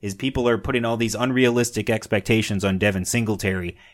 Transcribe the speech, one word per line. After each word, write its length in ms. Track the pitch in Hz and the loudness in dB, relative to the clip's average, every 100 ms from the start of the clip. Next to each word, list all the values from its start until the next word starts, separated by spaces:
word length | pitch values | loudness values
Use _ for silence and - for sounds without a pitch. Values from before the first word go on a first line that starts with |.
is 120 | 101 | -10
people 340 | 98 131 131 120 | -6 -4 0 0
are 120 | 113 | 0
putting 260 | 113 127 117 | 0 -2 0
all 120 | 117 | 0
these 180 | 117 101 | -2 0
unrealistic 720 | 127 127 127 120 117 - 104 | 0 2 4 4 0 -2 -2
expectations 720 | 110 - 107 - 110 104 101 | -2 0 -2 2 2 2 0
on 140 | 98 95 | 0 2
Devin 280 | 104 95 92 | 2 0 0
Singletary. 720 | 120 110 101 101 95 87 - - | 0 0 0 -2 -2 -4 -10 -18